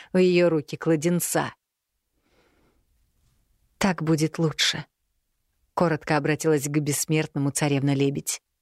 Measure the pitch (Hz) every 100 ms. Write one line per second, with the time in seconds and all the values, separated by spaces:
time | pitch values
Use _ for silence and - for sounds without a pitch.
0 | - 185 180 175 175 160 - 156 160 160
1 | 165 175 - 165 131 - _ _ _ _
2 | _ _ _ _ _ _ _ _ _ _
3 | _ _ _ _ _ _ _ - 202 165
4 | 156 156 156 - 160 - - 156 - _
5 | _ _ _ _ _ _ _ - 175 151
6 | - 151 147 147 160 151 143 147 147 139
7 | - 156 156 147 139 - 147 139 143 139
8 | 139 143 - - _ _